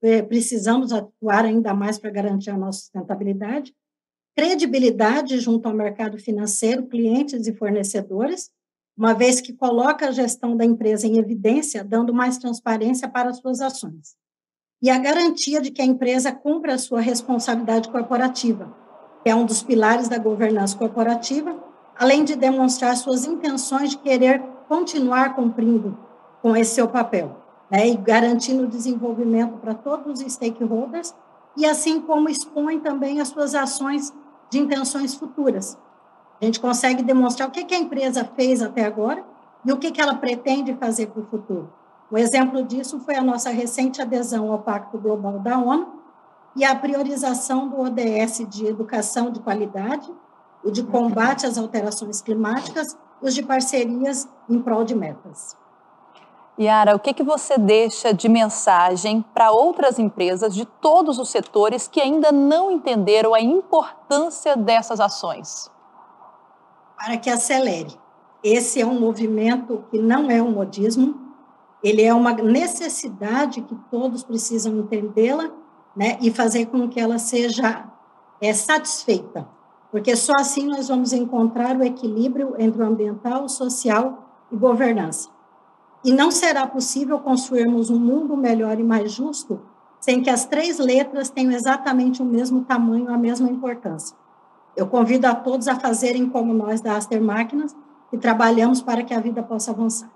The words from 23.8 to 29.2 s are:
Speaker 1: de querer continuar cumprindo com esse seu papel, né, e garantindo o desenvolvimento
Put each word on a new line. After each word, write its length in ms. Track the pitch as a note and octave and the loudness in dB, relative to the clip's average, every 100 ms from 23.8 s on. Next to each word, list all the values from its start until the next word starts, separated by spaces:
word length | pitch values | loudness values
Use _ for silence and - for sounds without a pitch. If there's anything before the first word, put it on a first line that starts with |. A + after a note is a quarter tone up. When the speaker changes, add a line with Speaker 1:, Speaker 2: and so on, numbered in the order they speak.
| C#4+ | -2
Speaker 1:
de 80 | - | -4
querer 420 | C#4+ B3+ B3+ C4+ - - - | 0 4 4 4 0 -16 -4
continuar 680 | D#4 F4 D#4 B3+ B3 C4 C4 | -2 -2 -2 0 2 2 2
cumprindo 640 | A#3 A3+ A3+ A3+ G3 G3 - - - _ | -2 0 2 2 0 -8 -14 -20 -20 _
com 160 | A#3 A3+ | 2 2
esse 200 | A3 - | 2 2
seu 120 | A3+ | 0
papel, 540 | B3 A#3 F#3+ D3+ - - _ _ | 0 -2 -2 -4 -10 -20 _ _
né, 160 | G3 A3+ | 2 4
e 80 | A3+ | 2
garantindo 680 | G3 A3+ A#3 A#3+ B3+ C4 | 4 4 4 2 0 -2
o 40 | B3 | -2
desenvolvimento 880 | A#3 A#3+ A#3 A#3 A3+ | -4 -4 -4 -4 -2